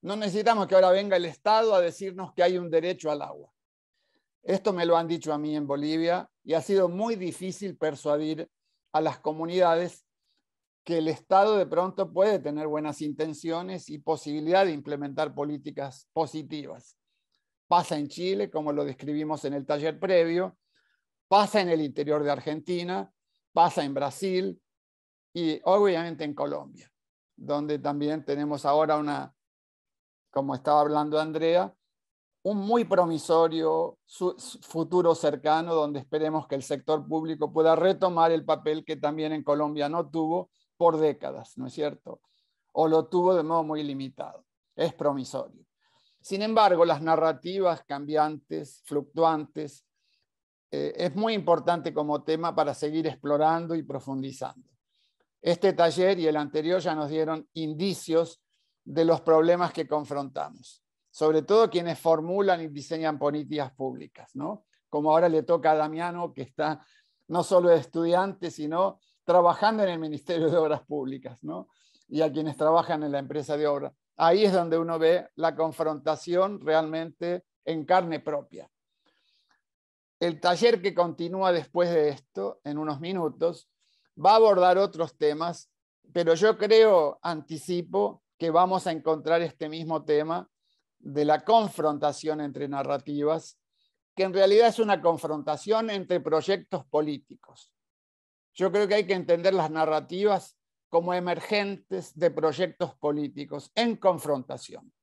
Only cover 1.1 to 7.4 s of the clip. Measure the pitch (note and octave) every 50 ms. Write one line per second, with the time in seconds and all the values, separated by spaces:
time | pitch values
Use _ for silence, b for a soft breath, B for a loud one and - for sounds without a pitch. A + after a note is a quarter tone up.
1.1 | F#3+ F3+ F3 E3 D3 _ _ G#3 G#3+ A3 A3+ A3 G#3 F#3 F3 E3+ E3 - G3 F#3+
2.1 | F3+ F#3+ F#3+ D3+ _ - F3 F3 F#3 F3+ F3 E3+ D#3 E3 D#3+ F3 F#3 - - D3+
3.1 | D3+ D3 C#3+ D3 D3+ - C#3+ _ _ _ _ _ _ _ _ _ _ _ _ _
4.1 | _ _ _ _ _ _ _ - F#3+ F#3+ F#3+ G#3+ G3 F3 F3 E3+ E3+ E3 E3+ E3
5.1 | E3+ D#3 - D3+ D3+ D3 D3+ D3+ D3+ D3+ D3 C#3 C#3 C#3+ D3 D3+ D#3 D#3+ E3 E3+
6.1 | E3+ F#3 - _ _ _ _ - D#3 D#3+ D#3 - G3+ G3 F#3 F3 F3 F#3 G#3+ A#3
7.1 | A#3 G3+ F#3 F3 D#3+ -